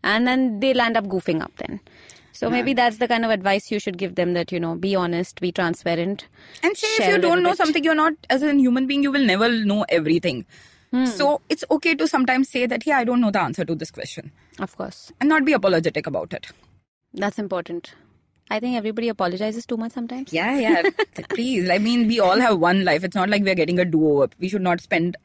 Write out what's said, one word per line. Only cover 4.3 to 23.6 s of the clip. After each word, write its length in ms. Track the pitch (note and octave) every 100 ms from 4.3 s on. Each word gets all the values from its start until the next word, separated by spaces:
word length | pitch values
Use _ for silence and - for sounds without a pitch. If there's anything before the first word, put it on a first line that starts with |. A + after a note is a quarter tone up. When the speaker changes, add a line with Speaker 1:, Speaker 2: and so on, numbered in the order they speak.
| F3
Speaker 1:
that, 120 | E3
you 100 | F3+
know, 140 | E3+ E3+ F#3+
be 80 |
honest, 460 | F#3+ F3 E3+ F#3 -
be 100 | F3+
transparent, 720 | E3+ F3 - F3+ E3+ F3 G3+ - _ - -
Speaker 2:
And 120 | E4 G#4
say 100 | G#4+
if 100 | A4
Speaker 1:
share 80 | G#4
a 20 | G4+
Speaker 2:
you 20 |
don't 100 | F4+
Speaker 1:
little 100 | F4
Speaker 2:
know 60 | F4
Speaker 1:
bit. 80 | F#4
Speaker 2:
something, 260 | E4 D#4
you're 100 | D#4 D#4
not, 120 | D#4+ D#4 -
as 120 | C4
a 120 | D4+
human 320 | C#4+ B3+ B3 C4
being, 160 | C#4
you 100 | C#4+
will 140 | C#4 B3
never 240 | F#3 A#3
know 340 | A3+ G#3 G#3 G3+
everything. 540 | E3+ D#3 E3+ F3 B2+ - - - _ _
Speaker 1:
Hmm. 140 | B3
Speaker 2:
So 380 | B3+ F#4+ C#4+ D4 _
it's 140 | D4+ -
okay 240 | D4+ E4
to 140 | D#4 D#4+
sometimes 400 | C#4 B3+ B3+ C4+
say 160 | B3+ B3
that, 160 | A#3+ D4+
"Hey, 40 |
I 120 | C#4
don't 160 | A#3+ B3
know 100 | A3+
the 120 | G3
answer 220 | D3 - D#3+
to 80 | E3
this 60 | - -
question." 320 | - - D3 _ _ -
Speaker 1:
Of 160 | F#3 -
course. 300 | F#3+ - - -
Speaker 2:
And 80 | C#4+
not 160 | D#4
be 80 | C#4
apologetic 540 | C4+ G3 E3+ E3 D3+ E3
about 260 | F#2 -
it. 140 | - - - _ _ _ _ _
Speaker 1:
That's 260 | G#3+ G3+ -
important. 560 | G3+ F#3 E3+ E3+ - - _ _ _ _ _
I 120 | G#3+
think 160 | B3 B3
everybody 320 | G#3+ G#3+ A#3
apologizes 580 | G#3+ F3+ F#3 G#3+ A3 -
too 100 | A#3
much 140 | A3+
sometimes. 400 | B3+ A#3 B3+ C4+
Speaker 2:
Yeah, 240 | D#3+ G3+ C#4
yeah. 180 | A3+ E4 F#4+ - G#4
Speaker 1:
<laughs> 240 | - -
Speaker 2:
Please. 380 | F#4+ B3 A#3 F3+
I 100 | F#3
mean, 280 | G#3+ A#3+ A3
we 140 | A3+
all 180 | F#3 G3+
have 220 | B3 F#3+
one 240 | E3+ F#3
life. 180 | F#3 D3+
It's 140 | F#3 G3+
not 120 | F#3
like 140 | G#3
we're 140 | G3
getting 240 | F3+